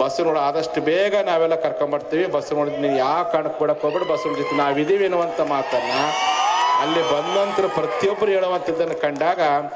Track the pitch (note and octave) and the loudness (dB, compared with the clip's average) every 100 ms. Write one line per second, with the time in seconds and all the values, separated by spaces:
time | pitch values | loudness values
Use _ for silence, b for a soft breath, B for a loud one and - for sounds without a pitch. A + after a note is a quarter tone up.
0 | C#3 - E3 D#3 C#3+ D#3 D#3+ D#3 D3 F3 | -2 0 0 2 0 0 -2 -2 0 2
1 | G3+ G3+ F#3+ E3 E3 D#3+ D3+ - D3 D3 | 2 2 2 2 2 2 0 -2 -2 -2
2 | - D#3+ F#3 D3 - D3 D3 C3+ C#3+ C3+ | -2 -2 0 -2 -2 -2 -2 0 0 2
3 | C3 E3 E3+ D#3+ D3+ - D3+ D3 D3+ E3+ | 2 2 0 0 -2 -2 0 0 0 -2
4 | F3 D3 D#3 C#3 C#3+ D3 C#3+ C#3 D3+ G3 | -2 -2 -2 -2 -2 0 0 0 2 2
5 | F#3+ F3 E3+ F3 D3 C#3 - - - C3 | 2 0 -2 -2 0 0 0 -2 0 0
6 | D3 D3+ - - - A#5 B5 B5 D3+ E3 | 0 0 0 2 0 2 2 2 2 0
7 | D#3+ D3 D#3+ F#3+ G3+ G3 F#3+ D#3+ D3+ - | 0 0 0 0 0 0 0 0 -2 0
8 | G3 G3+ G#3 F#3+ F3+ F3+ F3+ D#3+ E3 D#3+ | 0 0 0 2 0 -2 -2 -2 -2 0
9 | D3+ C#3 D#3+ F#3 D#3 C#3+ C#3+ | -2 0 0 2 2 0 -2